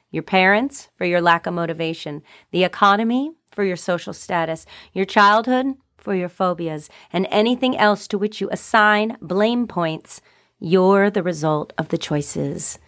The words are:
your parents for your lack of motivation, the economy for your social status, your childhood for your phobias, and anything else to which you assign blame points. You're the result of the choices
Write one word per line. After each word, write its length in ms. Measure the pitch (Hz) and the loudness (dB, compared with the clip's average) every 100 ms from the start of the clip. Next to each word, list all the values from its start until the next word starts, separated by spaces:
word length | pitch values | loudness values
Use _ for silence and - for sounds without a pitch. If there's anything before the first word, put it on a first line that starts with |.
| _ | _
your 120 | 160 | -10
parents 640 | 156 190 185 208 277 - - _ | 0 4 4 4 0 -8 -18 _
for 80 | |
your 160 | 180 175 | -2 2
lack 260 | 170 165 170 | 4 2 0
of 80 | |
motivation, 680 | 175 165 160 160 165 156 147 - - _ | -4 -6 -4 -6 -6 -10 -12 -16 -20 _
the 140 | 175 | -2
economy 680 | 180 - 202 202 226 247 294 330 _ | 0 4 4 4 2 0 -2 -10 _
for 140 | - | -4
your 120 | 196 175 | -2 -2
social 360 | - 175 - | -4 -4 -4
status, 540 | 156 - 180 160 160 - - - | -14 -4 -2 -2 -6 -10 -20 -12
your 120 | 180 | -6
childhood 720 | 190 220 202 214 233 254 269 262 _ _ | 0 6 6 6 2 0 0 -6 _ _
for 180 | - | -6
your 140 | 190 180 | -4 -4
phobias, 600 | - 185 170 165 156 151 - _ | -2 -2 -2 -6 -8 -12 -20 _
and 140 | 175 190 | -6 -2
anything 460 | 208 226 247 254 - | 0 2 2 0 2
else 300 | 208 202 - | 2 0 -4
to 100 | 202 | -4
which 220 | 208 - | -4 -4
you 80 | 196 | -6
assign 680 | 185 - 220 208 208 220 269 | -4 0 4 4 4 0 -6
blame 460 | 165 185 220 240 233 | -4 0 0 0 -2
points. 540 | - 165 160 - - _ _ _ _ | -2 -4 -4 -10 -16 _ _ _ _
You're 520 | 170 180 185 196 202 | 0 4 6 4 4
the 120 | 202 | 0
result 500 | 175 160 156 151 - - | -2 -2 0 0 -2 -8
of 100 | 156 | -4
the 100 | 165 | -4
choices 800 | - 147 147 - 143 165 - - | -2 -4 -2 -4 -6 -6 -8 -10